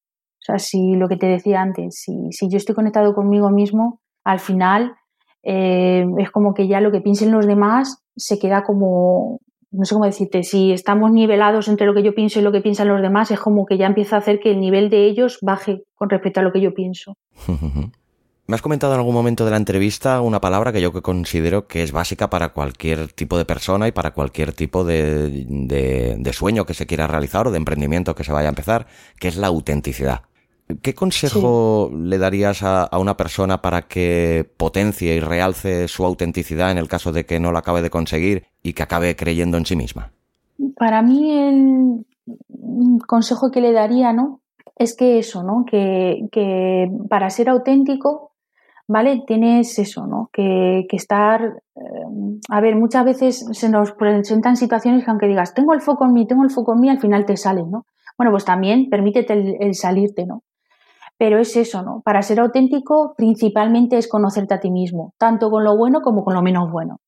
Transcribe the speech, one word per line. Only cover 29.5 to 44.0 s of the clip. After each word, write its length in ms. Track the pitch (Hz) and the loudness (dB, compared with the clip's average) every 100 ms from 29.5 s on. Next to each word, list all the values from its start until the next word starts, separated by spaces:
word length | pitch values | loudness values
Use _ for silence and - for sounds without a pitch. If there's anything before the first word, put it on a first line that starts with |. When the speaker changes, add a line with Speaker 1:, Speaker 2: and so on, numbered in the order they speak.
| 82 71 73 71 65 67 58 - _ _ _ - 80 | -2 -2 -4 -4 -4 -4 -6 -10 _ _ _ -14 -8
Speaker 2:
¿Qué 120 | 135 - | -6 -4
consejo 920 | 185 - 143 107 123 117 113 107 82 | -4 -2 -2 0 2 2 2 2 0
Speaker 1:
Sí. 60 | 76 85 | -4 -2
Speaker 2:
le 100 | 95 | 0
darías 440 | 95 98 101 101 | 0 0 0 0
a, 200 | 98 95 | 0 0
a 140 | 87 90 | 0 0
una 160 | 95 98 | -2 -2
persona 440 | 85 - 95 95 | -4 -2 -2 -2
para 220 | 90 87 | -2 -4
que 640 | - 90 87 87 85 82 80 - | -4 -2 0 0 2 0 -2 -4
potencie 580 | 80 95 104 101 87 82 | -2 0 -2 -2 -2 -2
y 40 | |
realce 680 | 78 87 92 92 98 87 87 | -2 0 -2 -2 -4 -2 -4
su 160 | - 90 | -2 -2
autenticidad 640 | 90 85 85 85 80 92 | -2 -4 -4 -4 -2 -2
en 60 | 92 | -2
el 100 | 80 | -4
caso 220 | 87 90 | -4 -4
de 120 | 82 80 | -4 -2
que 140 | 85 | -2
no 100 | 85 | 0
la 60 | 85 | -2
acabe 220 | 87 87 | -2 -2
de 80 | 85 | -2
conseguir 560 | 85 80 78 92 98 - _ | -4 -4 -2 -2 -2 -6 _
y 100 | 87 | -8
que 100 | - | -6
acabe 320 | 76 85 87 82 | -4 -2 -2 -2
creyendo 400 | 82 85 85 85 | -2 -2 0 0
en 80 | 80 | -2
sí 100 | 87 | -4
misma? 340 | 62 57 53 _ _ _ _ - 269 - | -4 -10 -14 _ _ _ _ -8 -8 -2
Speaker 1:
Para 240 | 226 220 | 0 2
mí 300 | 233 277 302 | 4 4 2
el 760 | 294 277 277 269 262 254 233 - _ - 233 - - 233 240 247 240 - | 0 2 4 4 4 2 0 -8 _ -20 -20 -20 -16 -6 0 4 2 2
consejo 440 | 233 226 240 262 | 0 2 0 0
que 100 | 247 | 2
le 100 | 240 | 2
daría, 420 | 226 214 247 | 2 2 2